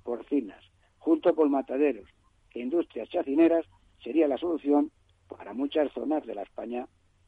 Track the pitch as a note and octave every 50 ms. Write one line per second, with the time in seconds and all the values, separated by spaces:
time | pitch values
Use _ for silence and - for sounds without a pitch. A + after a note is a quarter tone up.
0 | - A#2 A#2+ A#2 - - C#3+ C#3+ A#2 F#2+ F#2 - _ _ _ _ _ _ _ _
1 | - D#3+ E3 D#3+ - F3+ D#3+ D#3 D#3+ C#3+ C#3 C3+ B2+ - B2+ C3+ D3+ C#3+ B2 G#2
2 | - - _ _ _ _ _ _ _ _ - - A#3+ B3+ C4 F3 D#3+ - - -
3 | - - - F3 E3 C#3 C3+ D3 E3 E3 E3 E3 D#3+ _ _ _ _ _ _ _
4 | - A#2+ A#2+ D#3+ D#3+ C#3+ C3+ A#2 D#3+ F3+ E3+ C3+ - C#3+ C#3+ D3 D3 D#3 - _
5 | _ _ _ _ _ - - - - - G#2 A#2+ C#3 C#3+ - D#3 D3 B2+ - B2
6 | A#2 C3 D#3 D3+ C3 A#2 G#2 G2+ G2 - _ - A2 A2+ A#2+ A#2+ A#2+ - _ _
7 | _ _ _ _ _